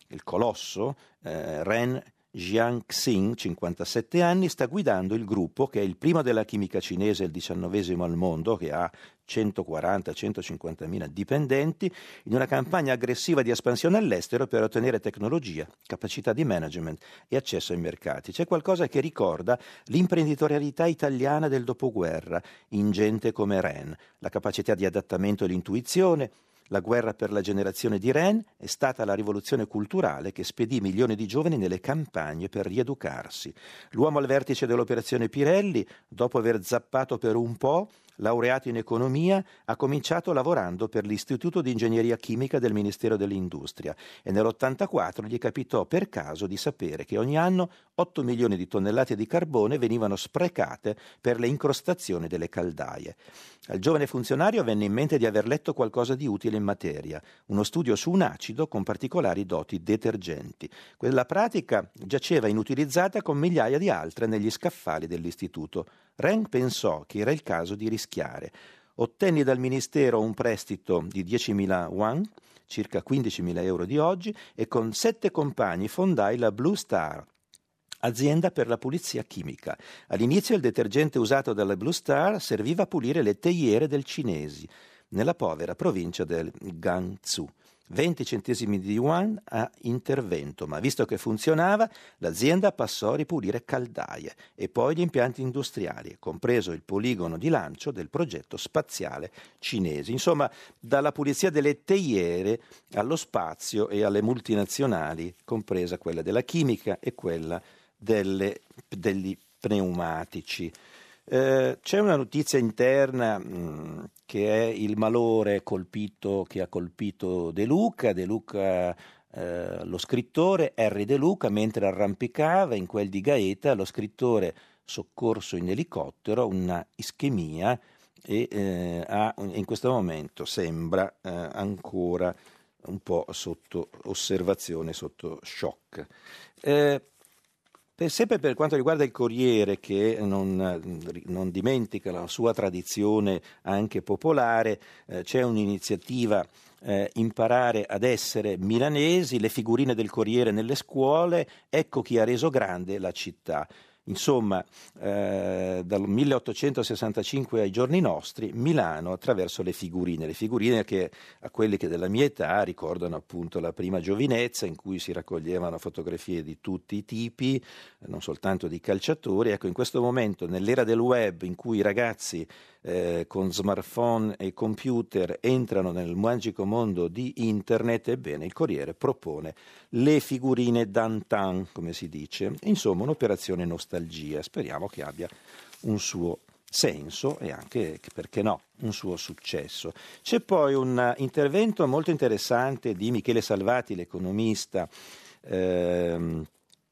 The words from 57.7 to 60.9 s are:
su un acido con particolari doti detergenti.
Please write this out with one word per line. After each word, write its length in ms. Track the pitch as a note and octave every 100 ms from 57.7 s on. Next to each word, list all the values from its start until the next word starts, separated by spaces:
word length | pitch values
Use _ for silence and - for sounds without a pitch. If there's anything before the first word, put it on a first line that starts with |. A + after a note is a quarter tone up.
| E3 B2+ G#2
su 140 | E3+
un 120 | F#3+
acido 440 | D#3+ - - A#2 D#3
con 160 | A2
particolari 600 | F#2+ G#2 B2+ F3+ A2+ F2+
doti 380 | F#2 E2+ D#2 F#2
detergenti. 880 | F2 G#2+ A#2 G#2+ F2 C#2+ B1 - - - -